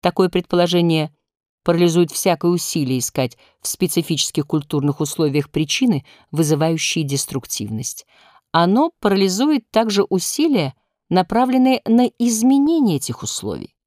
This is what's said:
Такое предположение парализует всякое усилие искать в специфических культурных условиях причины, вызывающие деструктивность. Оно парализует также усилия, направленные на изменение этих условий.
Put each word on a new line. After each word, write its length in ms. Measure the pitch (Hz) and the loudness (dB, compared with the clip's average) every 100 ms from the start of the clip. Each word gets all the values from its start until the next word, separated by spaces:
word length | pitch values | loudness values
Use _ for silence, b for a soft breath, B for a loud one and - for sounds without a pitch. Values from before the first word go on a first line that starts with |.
Такое 280 | 180 - 185 | -4 0 0
предположение 840 | 180 175 175 175 175 170 160 156 _ _ _ _ _ | 0 -2 0 2 2 2 2 -2 _ _ _ _ _
парализует 480 | - 170 175 165 170 | -2 2 4 4 0
всякое 400 | - - 165 170 | 0 0 0 0
усилие 480 | 175 - 165 139 131 | 0 -2 -4 -2 -2
искать 380 | - - 127 - b b | -4 -4 -4 -6 b b
в 60 | - | -10
специфических 800 | - 175 - 160 156 - - 143 | -4 -2 -2 -2 -2 -2 -4 -2
культурных 520 | 156 147 147 143 139 | -4 -2 -2 -2 -2
условиях 520 | 151 - 156 143 143 | -6 -2 0 0 -2
причины, 540 | - 151 - 262 156 b b b | -4 -2 0 0 0 b b b
вызывающие 720 | 151 156 151 160 165 - - | -2 0 2 0 -2 -2 -4
деструктивность. 1040 | 147 139 - 139 - - 107 110 - - - b b b _ | -2 -4 -4 -8 -8 -10 -8 -8 -8 -12 -20 b b b _
Оно 400 | 165 170 214 311 _ | 0 2 2 0 _
парализует 720 | 208 196 190 185 277 294 - | 0 2 0 0 0 0 0
также 340 | - 226 196 | -2 0 0
усилия, 680 | 196 190 - - 320 254 143 - _ _ _ | 0 0 -2 -2 0 0 -2 -6 _ _ _
направленные 720 | 175 180 220 254 262 254 262 - | 0 2 0 2 2 2 2 2
на 220 | 233 247 _ | 2 2 _
изменение 800 | 240 220 240 277 285 330 247 151 | -2 2 2 4 2 2 2 0
этих 240 | - 123 | -4 -10
условий. 540 | - - 98 76 50 _ | -8 -8 -8 -10 -12 _